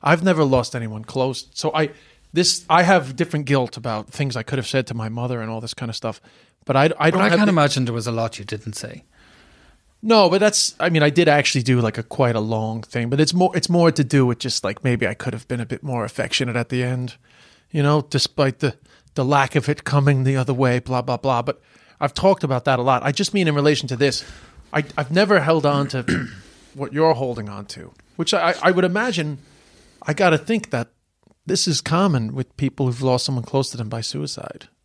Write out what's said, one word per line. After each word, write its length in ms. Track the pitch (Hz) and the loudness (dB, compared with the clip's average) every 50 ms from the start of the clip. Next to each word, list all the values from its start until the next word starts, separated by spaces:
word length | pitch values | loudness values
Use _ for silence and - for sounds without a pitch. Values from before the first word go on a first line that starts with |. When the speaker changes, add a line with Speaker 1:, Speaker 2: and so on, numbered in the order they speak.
| - | 2
Speaker 1:
I've 200 | 151 160 170 165 | 2 2 2 4
never 180 | 190 180 156 151 | 0 2 2 2
lost 300 | 139 131 127 120 - - | 2 2 0 0 -2 -6
anyone 300 | 123 117 110 107 110 110 | -8 -8 -8 -10 -12 -14
close, 420 | - - 131 131 131 127 - - _ _ | -8 -4 -2 -2 -2 -2 -6 -12 _ _
so 180 | - - 156 - | -6 -6 -2 0
I, 160 | 156 156 151 151 - _ _ _ _ _ _ - | 0 -2 -2 -4 -12 _ _ _ _ _ _ -2
this, 320 | 156 180 175 - - - - | 0 0 0 0 -2 0 2
I 120 | 160 170 180 | 4 4 6
have 320 | 170 196 180 147 131 131 | 6 4 2 2 -2 -4
different 300 | 117 170 - - 151 147 | -4 -4 -4 -2 -6 -2
guilt 320 | 127 143 135 127 117 - | 0 0 0 0 -2 -6
about 320 | - 113 127 113 107 107 - | -10 -8 -6 -6 -6 -8 -10
things 280 | - - 147 135 117 | -8 -6 -4 -4 -4
I 60 | 123 110 | -6 -6
could 160 | - - 131 | -6 -6 -6
have 80 | 120 | -4
said 200 | - - 135 127 | -2 -2 -4 -4
to 80 | - - | -2 -6
my 160 | 117 113 110 | -8 -8 -8
mother 320 | 113 120 120 123 123 120 110 | -6 -6 -6 -6 -6 -6 -6
and 80 | 110 | -8
all 100 | 113 113 | -8 -10
this 140 | 113 113 - | -10 -12 -12
kind 160 | - 131 117 | -10 -10 -10
of 60 | 110 | -10
stuff. 220 | - - 113 110 - _ - _ _ _ _ _ _ _ | -6 -6 -8 -8 -8 _ -20 _ _ _ _ _ _ _
But 120 | - 127 | 0 2
I, 80 | 135 143 | 4 4
I 40 | 165 | 4
Speaker 2:
But 220 | 165 - 147 160 | 2 2 2 2
Speaker 1:
don't 100 | 165 185 | 4 4
Speaker 2:
I 40 | 190 214 | 2 4
Speaker 1:
have 40 | 170 180 | 4 4
Speaker 2:
can't 80 | 208 | 4
Speaker 1:
the 40 | 208 190 | 4 4
Speaker 2:
imagine 320 | 165 147 139 - 139 127 | 4 4 2 2 0 -2
there 80 | 117 117 | -2 -2
was 120 | 117 107 | -4 -4
a 60 | 120 117 | -4 -4
lot 260 | 113 113 113 - - | -4 -4 -4 -6 -10
you 60 | 104 | -12
didn't 260 | 101 - 104 - 110 104 | -10 -10 -10 -10 -10 -12
say. 320 | - - - - - _ _ _ _ _ _ _ _ _ _ _ _ _ _ _ _ _ _ _ _ - | -10 -12 -12 -14 -16 _ _ _ _ _ _ _ _ _ _ _ _ _ _ _ _ _ _ _ _ 0
Speaker 1:
No, 220 | 220 226 220 202 175 | 4 6 6 6 6
but 100 | 170 196 | 6 4
that's, 360 | 202 214 202 - - - - _ | 4 4 2 2 -2 -2 -4 _
I 120 | - 175 | -2 2
mean, 120 | 170 160 147 | 4 4 4
I 60 | 147 | 4
did 200 | 147 170 170 - | 4 4 4 6
actually 340 | 147 147 139 - - 135 120 | 4 4 2 2 0 0 2
do, 180 | 117 127 123 | 2 2 2
like, 160 | 117 110 107 | 2 0 -2
a 60 | - 113 | -4 -10
quite 340 | _ - - 135 120 117 | _ -2 0 0 2 2
a 40 | 113 | 0
long 420 | 107 110 113 110 110 110 110 113 107 | -2 -2 -2 -2 -2 -4 -6 -8 -10
thing, 260 | - - 123 117 117 | -8 -6 -6 -4 -2
but 120 | 131 139 | 2 2
it's 120 | 156 147 - | 2 2 2
more, 240 | 180 180 185 - | 2 0 2 0
it's 140 | 175 - - | -2 -2 2
more 200 | 175 175 170 165 | 2 4 4 4
to 140 | - - 147 | 4 2 0
do 220 | 117 - 139 131 | 2 4 4 4
with 120 | 123 120 - | 4 2 -2
just, 240 | - 127 - - - | -4 -6 -6 -4 -4
like, 220 | 98 104 - - | -6 -6 -4 -2
maybe 220 | 131 120 113 120 | -2 0 0 0
I 80 | 98 104 | -2 -4
could 180 | _ - 131 110 | _ -8 -8 -8
have 160 | 113 120 _ | -8 -8 _
been 120 | - 120 | -6 -6
a 40 | 117 | -6
bit 160 | 113 135 - - | -6 -8 -10 -8
more 220 | 147 127 120 110 | -6 -6 -4 -6
affectionate 520 | 107 - - 123 - - - 135 123 117 | -6 -6 -6 -6 -4 -4 -4 -4 -4 -2
at 120 | 117 120 _ | -4 -4 _
the 140 | - 123 123 | -4 -4 -2
end, 320 | 123 127 123 123 123 - _ _ _ _ _ - _ _ _ _ _ | -2 -4 -4 -6 -8 -10 _ _ _ _ _ -20 _ _ _ _ _
you 120 | - 156 143 | -4 0 2
know, 200 | 143 147 151 139 - | 2 2 2 0 0
despite 480 | - - - - _ - 147 135 123 _ | -2 -2 -2 -2 _ 0 0 0 0 _
the, 180 | - 139 - _ _ _ _ _ _ _ _ | -4 -4 -4 _ _ _ _ _ _ _ _
the 100 | - 135 | -4 0
lack 320 | 127 147 143 135 127 - | 2 4 2 2 2 0
of 100 | 151 127 | -2 0
it 180 | - 143 - - | 0 -4 -4 -2
coming 400 | - 139 143 139 143 143 131 131 | 0 0 2 4 4 2 2 2
the 120 | 131 135 | 0 0
other 160 | 135 127 120 135 | 0 0 -2 0
way, 260 | 123 135 127 123 123 | 0 2 2 2 0
blah, 220 | 123 123 127 123 | -2 -2 -4 -4
blah, 160 | 120 123 127 | -2 -2 -4
blah. 240 | 120 - 135 127 120 | -2 -2 -2 0 0
But 180 | 120 131 135 _ _ _ _ _ _ _ _ _ | -2 -4 -6 _ _ _ _ _ _ _ _ _
I've 120 | 147 143 - | -4 -4 -2
talked 320 | - 180 190 196 - - | 2 2 2 2 2 0
about 220 | 143 135 123 120 | -2 -2 0 0
that 120 | 151 131 123 | 0 0 2
a 40 | 120 | 2
lot. 200 | 135 131 123 - | 2 2 2 2
I 100 | 139 143 | -2 -2
just 200 | - 202 - - | -2 -2 -2 0
mean 160 | 202 185 160 | 0 0 2
in 60 | 147 | 2
relation 340 | 147 143 151 151 147 - 123 | 2 4 4 2 2 0 -6
to 80 | 127 | -2
this, 260 | 117 139 139 127 - - - - - - - - - - _ - | 0 0 0 0 -2 -8 -12 -20 -20 -20 -20 -20 -20 -20 _ -4
I, 100 | 151 147 147 - - | -4 -4 -2 -4 -6
I've 120 | 147 123 | -4 0
never 300 | 156 180 208 196 208 185 | 2 2 4 4 4 2
held 240 | 156 151 165 160 143 | 4 4 2 2 4
on 240 | 147 143 143 143 139 | 2 2 2 0 -2
to 400 | - 131 120 - - - - 117 104 92 - - - | -4 -6 -2 -2 -2 -2 -2 -8 -12 -18 -20 -20 -20
<clears throat> 200 | _ - - _ | _ -20 -20 _
what 180 | 139 139 - 139 | -10 -10 -6 -2
you're 220 | 147 160 160 156 | 0 2 2 2
holding 340 | 120 135 127 120 117 107 104 | 2 0 -4 -4 -6 -8 -10
on 160 | 101 98 104 | -12 -14 -14
to, 240 | - - - 82 87 - _ _ _ _ | -16 -16 -16 -18 -20 -20 _ _ _ _
which 180 | - 165 - - | -6 -2 0 0
I, 200 | 190 170 170 175 - - | 2 2 0 0 2 2
I 100 | - 143 | 2 4
would 120 | 175 185 | 4 2
imagine, 540 | 180 175 208 226 254 214 170 156 151 147 139 - _ _ _ _ _ _ _ _ _ _ _ - | 2 2 0 -2 -2 -2 -4 -4 -6 -6 -10 -14 _ _ _ _ _ _ _ _ _ _ _ -6
I 100 | - 151 | -6 -2
gotta 240 | 147 196 180 160 | 2 4 4 4
think 320 | 151 160 - 226 220 - - | 2 0 -2 -4 -4 -2 -4
that 200 | - 120 117 _ _ _ _ _ _ _ _ _ _ _ _ | -6 -6 -6 _ _ _ _ _ _ _ _ _ _ _ _
this 200 | - - - - | -4 -2 -2 0
is 140 | 185 156 - | 0 -2 -2
common 540 | - - 151 170 196 202 160 127 113 110 113 | -2 0 0 2 2 2 2 0 -2 -2 -4
with 200 | 135 131 _ _ - | -6 -8 _ _ -4
people 280 | 143 135 - - 139 | -4 -4 -2 0 -2
who've 140 | 127 120 120 131 | -2 -2 0 0
lost 220 | 131 127 123 - | 2 2 2 0
someone 200 | - 135 123 110 | -2 -4 -4 -4
close 260 | - - 135 135 - | -2 -2 -2 -2 -2
to 80 | - 120 | -6 -8
them 100 | 117 107 | -8 -8
by 140 | 107 117 113 | -6 -8 -8
suicide. 680 | - - 143 147 139 - - - - - - - _ _ _ _ | -8 -8 -8 -8 -8 -10 -12 -12 -16 -16 -18 -20 _ _ _ _